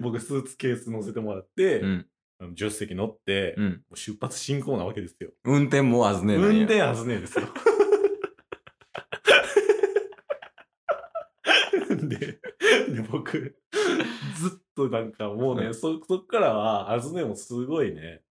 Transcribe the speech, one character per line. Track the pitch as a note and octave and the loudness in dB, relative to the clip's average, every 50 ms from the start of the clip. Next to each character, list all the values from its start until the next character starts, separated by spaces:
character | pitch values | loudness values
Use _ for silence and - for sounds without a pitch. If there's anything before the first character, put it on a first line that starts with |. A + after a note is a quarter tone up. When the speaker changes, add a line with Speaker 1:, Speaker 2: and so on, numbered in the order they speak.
Speaker 1:
僕 | A#2 B2 A2+ - | -4 -4 -4 -4
ス | - - C#3 | -6 -4 -4
ー | C3+ B2+ - | -4 -4 -6
ツ | - - | -10 -4
ケ | - B2+ A#2+ | -2 -2 -2
ー | A#2 | -2
ス | - A#2 | -4 -8
乗 | A2+ A2 G#2+ | -8 -8 -8
せ | G#2+ G#2 | -6 -6
て | A#2+ | -6
も | A2 G#2 G2+ | -6 -6 -6
ら | F#2+ | -8
っ | - _ _ | -10 _ _
て、 | - F#3 F#3+ C#3+ G#2+ | 2 2 2 2 2
Speaker 2:
う | - | 2
ん。 | G2 F#2+ F2+ - - _ _ _ _ _ _ | 0 0 -2 -4 -10 _ _ _ _ _ _
Speaker 1:
あ | F#2 | -16
の、 | F2 F2 E2 | -16 -8 -6
助 | G#2 | -4
手 | G#2+ | -4
席 | G#2 - G#2 - F2+ | -4 -6 -8 -6 -4
乗 | F#2 G#2+ G#2+ | -4 -4 -4
っ | - - _ | -6 -8 _
て、 | - G2 G2 G2 - - - | -2 0 0 0 0 -2 0
Speaker 2:
う | |
ん。 | G#2 F#2+ | -2 -2
Speaker 1:
も | F2 - - _ | -2 -4 -10 _
う | - | -16
出 | - - - G#2+ - | -12 -12 -12 -10 -8
発 | - B2 - - | -8 -8 -8 -8
進 | - - C#3+ C#3 C3 | -6 -4 -4 -4 -2
行 | D3+ C3+ G2+ | -2 -2 -2
な | F2 | -2
わ | G2+ A2 | -4 -6
け | G#2+ | -8
で | F#2 E2+ | -10 -10
す | - _ | -12 _
よ。 | F2+ - - _ _ | -16 -16 -16 _ _
Speaker 2:
運 | B2 C#3 C#3+ C#3+ C3 | 2 2 2 4 4
転 | C#3+ C#3 C#3 | 4 4 4
も | B2 A#2+ A#2+ A2+ G2+ | 4 4 4 4 4
ア | G2+ | 2
ズ | F#2 F2+ | 2 2
ネ | G#2 G#2 E3 | 2 4 4
な | |
ん | F#3+ | 6
や。 | G#3 | 6
Speaker 1:
運 | G#3+ A3 G#3+ | 6 6 4
転 | G#3 A3 G#3 | 4 4 4
ア | E3+ B2 A#2 | 4 2 0
ズ | A2+ A#2 | -2 -2
ネ | B2 A#2 G2 | -4 -4 -4
で | - - | -6 -4
す | - - | -4 -4
よ。 | - - - - - A4+ A4 G4+ G4+ G4+ G#4 - G4+ G4+ - - - - - _ _ _ - - _ - _ _ _ _ - - - - - - - - C#5+ D5+ - - - G#4 - - G#4 - G#4+ - - - - - - - _ - C#5+ - - - _ - - _ _ _ _ - D#5 - - - _ E5 - - _ _ - - E5 - - - - F4+ - - | -4 -4 -10 2 2 2 4 6 4 4 4 4 4 0 0 -2 -8 -10 -12 _ _ _ -18 -18 _ -20 _ _ _ _ -14 -14 -12 -10 -12 -2 4 6 6 6 6 4 4 4 4 4 2 2 2 0 0 -2 -4 -4 -10 -18 _ -10 -10 -10 -10 -16 _ -20 -20 _ _ _ _ -4 -4 -4 -6 -10 _ -12 -12 -12 _ _ 2 4 4 4 4 2 0 -2 0 -2
<laughs> | G3 - D#3 C#3 | -2 -2 -2 -4
で、 | - - | -4 -6
で、 | C#3+ - - - - - - _ F4+ A4 - G#4+ F4 C#4 - A2+ A2 A2 | -8 -10 -10 -12 -16 -16 -8 _ 4 6 6 6 4 0 -2 -6 -6 -6
僕、 | - - - - - - B2 - - _ _ _ - G#4 G#4 F4+ - D#4+ - A#3+ A#3 - D3 C#3 - D#3+ | -6 -6 -6 -4 -6 -6 -6 -8 -12 _ _ _ -2 0 0 0 0 0 -2 -4 -6 -8 -10 -10 -8 -4
ず | E3 F3+ | -4 -6
っ | - - _ _ _ | -6 -6 _ _ _
と | - C#3 B2 | -2 -2 0
な | B2 A2+ | 0 -2
ん | A2+ A2 | -4 -4
か | - - G#2+ G#2 | -8 -8 -8 -6
も | G2+ A2 B2+ C3+ B2 | -4 -2 -2 0 0
う | A#2 | 0
ね、 | A2 A2+ | -2 -4
Speaker 2:
う | |
ん。 | A2+ | -4
Speaker 1:
そ、 | - - D#3+ D#3+ D#3+ - | -4 -4 -4 -4 -4 -4
そ | - F#3 F#3 | -4 -4 -4
っ | - | -2
か | - - A3 | -2 0 2
ら | F#3 C3 A2 | 2 4 2
は | G#2+ G#2 A2 G#2+ G2+ F#2+ G2+ | 2 0 0 0 0 0 -2
ア | A2+ B2 | -2 -2
ズ | A#2+ D3 E3 | -2 -4 -6
ネ | F3+ D#3 | -4 -4
も | A2+ G2+ | -4 -6
す | - - - B2 A#2+ B2+ | -8 -10 -8 -6 -6 -4
ご | C3 D#3+ D#3+ C3+ | -2 0 0 0
い | G2 D#2+ | 0 -2
ね、 | D#2 D#2+ E2 D#2+ - _ _ | -8 -14 -16 -18 -18 _ _